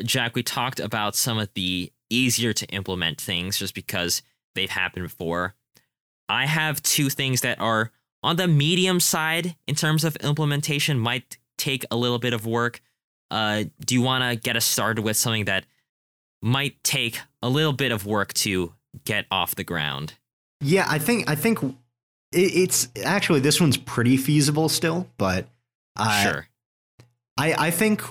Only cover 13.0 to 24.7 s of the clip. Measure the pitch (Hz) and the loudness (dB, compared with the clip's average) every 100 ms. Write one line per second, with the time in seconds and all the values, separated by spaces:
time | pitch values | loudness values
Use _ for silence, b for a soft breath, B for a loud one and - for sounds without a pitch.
13 | _ _ _ 107 107 107 95 - - 127 | _ _ _ -2 0 0 -2 -6 -2 2
14 | 127 131 127 117 123 117 - - 107 113 | 2 2 0 -2 -2 -2 0 0 0 0
15 | 107 107 123 110 104 95 - _ _ _ | 0 0 0 0 0 -2 -4 _ _ _
16 | _ _ _ _ 110 135 139 - - 139 | _ _ _ _ 0 0 0 -4 -4 -2
17 | 117 - - _ 120 135 156 127 135 113 | -2 -6 -12 _ -2 2 2 0 0 -2
18 | 104 104 98 - 110 92 87 - _ - | 0 0 0 -2 0 0 -2 -8 _ -12
19 | - 104 - 95 87 - 95 85 73 69 | -4 -4 -2 -2 -2 -6 -6 -4 -4 -6
20 | 76 - _ _ _ _ 139 190 170 151 | -10 -14 _ _ _ _ 2 2 2 0
21 | 156 240 - 151 226 220 135 - _ _ | 2 0 0 0 2 0 -2 -8 _ _
22 | _ _ _ 170 185 170 185 - - - | _ _ _ 2 4 4 2 0 -2 -4
23 | 127 196 - 156 135 - 170 - - - | -2 0 4 4 4 4 4 2 -2 2
24 | 120 131 147 151 143 147 160 | 4 4 4 4 4 2 2